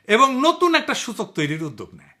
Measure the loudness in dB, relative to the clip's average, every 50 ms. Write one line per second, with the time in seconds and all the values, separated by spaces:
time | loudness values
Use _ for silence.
0 | -2 0 4 4 4 4 2 2 2 2 2 4 2 2 2 2 0 -2 -6 -6
1 | -6 -8 -8 -8 -8 -8 -4 -4 -4 -2 -4 -6 -6 -8 -10 -12 -16 -16 -16 -20
2 | -20 -20 _ _